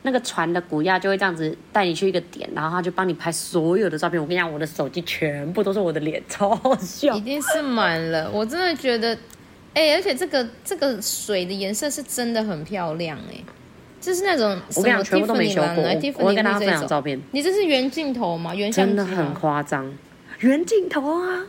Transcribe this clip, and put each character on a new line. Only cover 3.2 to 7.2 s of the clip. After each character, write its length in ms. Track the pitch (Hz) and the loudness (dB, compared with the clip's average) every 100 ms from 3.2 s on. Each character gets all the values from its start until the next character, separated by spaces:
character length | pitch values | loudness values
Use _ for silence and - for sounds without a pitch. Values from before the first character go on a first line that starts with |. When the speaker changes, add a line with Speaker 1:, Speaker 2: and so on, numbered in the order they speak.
| 170 | -4
Speaker 1:
所 460 | 160 - 175 160 185 | -4 -2 0 2 4
有 140 | 202 | 2
的 80 | 151 | 0
照 100 | 170 | 0
片。 100 | 165 | 0
我 80 | 151 | 0
跟 80 | |
你 60 | 180 | 0
讲， 100 | 170 | -2
我 80 | 147 | -2
的 60 | |
手 240 | 156 - 143 | -6 -2 -4
机 140 | 175 | -4
全 500 | 160 - 156 143 143 | -6 -2 -2 -2 -4
部 100 | 180 | 0
都 120 | 196 | 0
是 40 | 196 | 2
我 140 | 185 | 0
的 80 | 156 | 0
脸， 220 | 151 - - | -2 -4 -8
超 300 | - 202 220 | 0 2 2
好 180 | 262 262 | 2 0
笑。 360 | 180 - 285 | -2 0 0
Speaker 2:
一 60 | 214 | 0